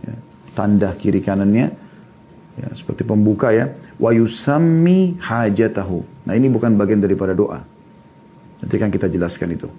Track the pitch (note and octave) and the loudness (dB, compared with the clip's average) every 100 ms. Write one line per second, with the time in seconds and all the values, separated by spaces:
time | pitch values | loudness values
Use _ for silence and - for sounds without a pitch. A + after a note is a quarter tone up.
0 | - - - - - - G#2 G#2 F#2+ F2 | -12 -14 -18 -20 -12 -4 0 2 0 -2
1 | G#2+ F#2+ G2 G2 G2 A2 - - - - | -2 0 0 0 2 2 0 -4 -20 -20
2 | - - - - - - - - - - | -20 -20 -20 -20 -20 -14 -14 -12 -10 -6
3 | A2+ G#2+ G#2 G#2 B2 A2 C3+ - - - | 0 2 2 2 2 2 0 -6 -20 -2
4 | A2+ A2+ A2+ - - D3 E3 E3 E3+ F#3 | 2 2 2 -2 -2 2 2 4 4 4
5 | F#3 E3+ - A#2 A2 G2+ A2 G2+ F#2 F2 | 2 -2 -4 -2 0 2 0 -2 -6 -6
6 | - - - G#2+ C3 A#2 A#2 G#2 G2+ G#2+ | -8 -12 -2 0 2 2 2 2 2 2
7 | G2 F#2+ F#2+ F#2 G#2 - - - - - | 2 0 0 0 -2 -4 -16 -20 -20 -20
8 | - - - - - - - G#2 G#2+ F#2 | -20 -20 -20 -20 -20 -12 -4 -2 0 -2
9 | F#2+ F2 F2 - E2+ E2 E2 | -2 -2 -4 -4 -6 -6 -10